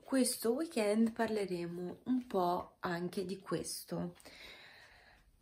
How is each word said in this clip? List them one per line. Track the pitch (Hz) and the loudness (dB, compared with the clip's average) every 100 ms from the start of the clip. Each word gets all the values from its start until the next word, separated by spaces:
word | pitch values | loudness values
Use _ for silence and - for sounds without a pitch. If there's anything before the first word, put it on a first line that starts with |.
questo | - 269 233 - 220 | -2 2 2 2 0
weekend | 247 330 - 208 214 226 | 0 0 2 4 6 4
parleremo | 226 226 214 190 175 170 175 180 - - | 2 0 0 0 -2 -4 -4 -6 -6 -2
un | 254 247 | -2 0
po' | 196 180 180 - - | 2 2 2 -2 -6
anche | 185 170 175 202 185 | -4 -2 -2 -4 -4
di | 190 | -6
questo, | - 160 165 - - 170 175 175 - - - - - - - - - - _ _ | -4 -4 -2 -8 -6 -4 -4 -8 -18 -18 -18 -18 -20 -20 -20 -20 -20 -20 _ _